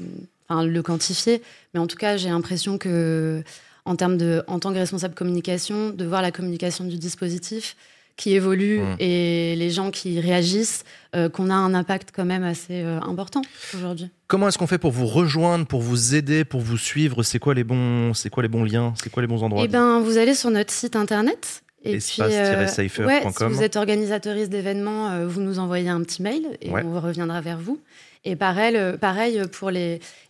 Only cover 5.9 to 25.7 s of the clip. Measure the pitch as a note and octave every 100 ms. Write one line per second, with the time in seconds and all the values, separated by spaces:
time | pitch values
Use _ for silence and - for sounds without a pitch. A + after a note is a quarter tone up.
5.9 | G3 F3 F#3+ F#3 E3+ F3+ E3+ F3+ E3+ F3+
6.9 | F3 E3+ - F3+ F3 F3 A3 G#3+ - -
7.9 | _ _ - G#3+ F#3+ F#3+ F#3+ G3+ G#3 G3
8.9 | F3+ F#3 F3 F3 E3+ E3+ E3 E3+ F3 G3
9.9 | F#3+ F#3+ E3+ E3+ F3+ F3 G3 A3+ - -
10.9 | - _ F3 E3+ E3+ F#3+ F#3+ F#3+ F#3 F3
11.9 | F#3+ F#3+ - F3+ F#3 F3+ E3+ - F3+ E3
12.9 | D#3+ - F3+ F#3+ C#4+ C4+ - - F#3 F3+
13.9 | E3+ F3+ - - F#3+ G3+ F3+ E3+ F3+ D#3
14.9 | B2 A#2+ A#2+ E3+ D3+ E3+ E3+ D#3 C3+ A#2
15.9 | A#2+ A#2 D3 C#3+ D#3 D#3 C3 A2+ A#2 -
16.9 | C#3+ D3+ A#2 A2+ A#2+ C#3+ C3 A2+ B2+ B2
17.9 | A#2+ A#2 A2+ G#2 - A#2 A2+ A2 A#2 A#2+
18.9 | A2+ A#2 - A#2+ A#2 A2 G#2 A#3 A#3+ A#3+
19.9 | A#3 A3 A3+ A#3 C#4 A#3+ G#3+ G#3 - A#3+
20.9 | A3+ G#3 G#3 A#3 A#4 - - _ _ -
21.9 | G3+ - - G#2+ G#2+ G3 G2 G2 G2 G2
22.9 | - G#3 C#4+ G#2 - A2 - A3 G#3 G#3
23.9 | G#3 G#3 G#3 G#3 G#3 G#3 G3+ F#3+ G3 G#3
24.9 | G#3+ G#3+ F3+ F3 F3 G3 F#3 F#3